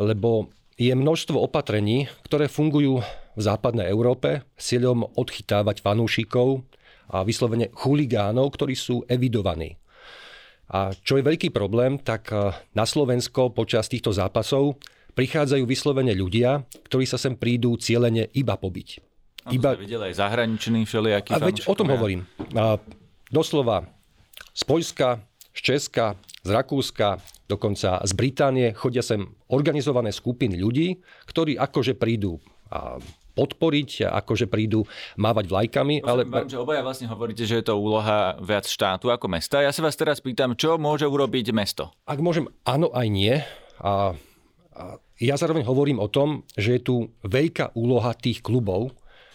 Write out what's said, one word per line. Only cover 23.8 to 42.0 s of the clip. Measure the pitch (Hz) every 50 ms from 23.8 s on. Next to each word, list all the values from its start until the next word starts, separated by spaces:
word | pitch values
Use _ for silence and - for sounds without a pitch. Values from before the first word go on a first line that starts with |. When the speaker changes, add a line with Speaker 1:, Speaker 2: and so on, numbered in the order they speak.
| 85 - - _ _ _ _ _ _ _ - - - - _
Speaker 1:
z | - -
Poľska, | - 139 165 165 - - - 139 127 123 117 104 _ _ _ - - _
z | -
Česka, | - - 127 147 - - - 120 113 107 101 92 - - - - -
z | 87
Rakúska, | 101 120 135 - 147 139 120 - - - 110 104 95 90 - - - - _
dokonca | - 104 101 - 107 101 - - 95 90 90 -
z | 101 98
Británie | 92 110 139 139 - 151 139 131 131 127 117 107
chodia | - - 131 120 123 117
sem | - 117 104 95 87 - - _ -
organizované | 127 135 147 160 147 147 123 147 135 123 117 107
skupiny | 101 - - 120 120 - - 113 92
ľudí, | 87 95 110 120 139 160 180 180 175 - - - - - -
ktorí | - - 165 151 131 -
akože | 131 139 - 151 120 127 127
prídu, | - - 113 117 110 101 95 82 76 - - _ - _ -
a, | - - 69 62 62 65 69 76 - _ _ - -
podporiť, | - 123 - - - - 165 147 147 143 - - - 101
akože | 92 - 101 - - 113 104 120
prídu | 101 - 107 110 110 107 110 104 - - - - - - -
mávať | 104 107 117 107 101 85
vlajkami, | 92 95 113 113 - 139 135 143 151 147 -
Speaker 2:
Rozumiem | 120
Speaker 1:
ale | 120 127 120 127
Speaker 2:
vám, | 120 117 110
že | - - 120
obaja | 120 135 151 151 127
vlastne | 131 127 - 123 117
hovoríte, | 113 101 117 113 107 113 120
že | 101 117 117
je | 107
to | - 110
úloha | 104 104 107 107 110 107 110 107 107 98 92 90 -
viac | 90 90 107 101 95 -
štátu | - - 110 98 95 92 - 127
ako | 120 120 -
mesta. | 98 90 80 - - - 139 143
Ja | 139 143
sa | - 160
vás | 156 139 -
teraz | 160 151 143 - -
pýtam, | 131 120 - 139 127 120
čo | - - 156 165 165
môže | 151 147 151 143 151 143
urobiť | 139 143 139 120 104 131 113 104
mesto? | 110 113 101 - - - 69 - - _